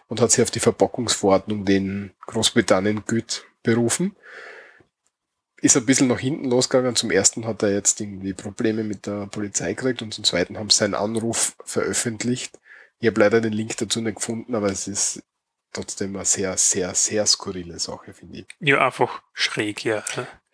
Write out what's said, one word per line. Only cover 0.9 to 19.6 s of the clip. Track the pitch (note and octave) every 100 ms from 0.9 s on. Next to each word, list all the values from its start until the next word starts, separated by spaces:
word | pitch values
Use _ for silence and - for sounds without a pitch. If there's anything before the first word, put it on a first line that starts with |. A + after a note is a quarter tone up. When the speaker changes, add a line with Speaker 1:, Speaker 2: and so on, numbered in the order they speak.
| - A2 - G2+ F#2+ G#2 G#2+
Speaker 1:
die | G2 G2
in | F#2+ G2+ G2 - -
Großbritannien | A2+ A2 A#2+ G#2 F#2+ G#2 G#2+
gilt, | - A2+ - - - _
berufen. | - A#2 A#2 - F#3+ - - - - - - - _ _ _ _ _ _ _ _
Ist | D3 C#3+
ein | A2+
bisschen | C3 C3
nach | A2+
hinten | C3 D#3 C3
losgegangen. | B2 - C3 B2+ A2+
Zum | A2
ersten | F2 - B2 A2+
hat | G2+
er | G#2
jetzt | G2+ - -
irgendwie | G#2 F#2+ G2
Probleme | F#2 G#2+ - A2+ A2
mit | A2 G2 -
der | G#2 G2+
Polizei | G#2+ G2+ - F2
gekriegt | A2 C3 A#2+
und | A2
zum | -
zweiten | G#2 F2 F#2 G2+
haben | G#2
sie | -
seinen | G2+ -
Anruf | G#2 A2+ A2+ G#2+ - -
veröffentlicht. | - A2+ - G2 A#2+ G#2+ B2 B2 - - _ - - _
Ich | A2+
hab | G#2
leider | G#2 A2+
den | A2+
Link | G#2+ A2 -
dazu | G#2 A2+
nicht | A2+ G2
gefunden, | - A2+ - A2+
aber | G2+
es | F#2+ G2
ist | G2+ - - - _ _ _ _
trotzdem | - G2 - G2 G2
eine |
sehr, | - - F#2+ F#2
sehr, | - G2+ E2+ -
sehr | - G#2+ G2+
skurrile | - G2+ F#2 E2+ E2
Sache, | - - -
finde | - E2+ -
ich. | - -
Speaker 2:
Ja, | D3 C#3
einfach | C3 - B2 - -
schräg, | - - -